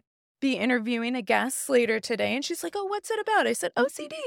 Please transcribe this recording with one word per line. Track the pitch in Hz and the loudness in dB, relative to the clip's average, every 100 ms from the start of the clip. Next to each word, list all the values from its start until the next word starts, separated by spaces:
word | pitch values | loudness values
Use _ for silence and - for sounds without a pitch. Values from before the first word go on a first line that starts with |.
| - _ _ _ | -2 _ _ _
be | 269 208 | 0 2
interviewing | 240 247 220 233 233 254 | 2 2 0 -2 -2 -2
a | |
guest | 196 208 247 - - | 2 2 2 -2 2
later | 247 226 220 | 4 4 0
today." | - 214 208 | -2 -2 0
And | 254 | -2
she's | 285 339 | -4 -6
like, | 349 403 | -6 -4
"Oh, | |
what's | 392 415 - | -4 -4 -4
it | 427 | -4
about?" | 427 415 233 | 2 2 2
I | |
said, | 233 175 - | 0 -2 0
"O | 539 | 0
C | - 302 | -2 -10
D." | 622 | -4